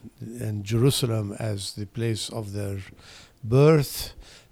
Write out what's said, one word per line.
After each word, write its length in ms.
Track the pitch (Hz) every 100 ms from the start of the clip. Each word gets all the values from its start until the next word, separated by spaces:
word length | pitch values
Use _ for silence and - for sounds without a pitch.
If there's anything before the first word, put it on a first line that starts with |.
| 113 -
and 440 | 113 120 110 104
Jerusalem 720 | 101 113 135 - 123 113 101 101
as 360 | 110 101 95
the 120 | - 101
place 440 | - 117 107 -
of 240 | 117 101
their 260 | 101 101 98 95 - - - - _
birth, 720 | 107 127 147 160 - - - - - - _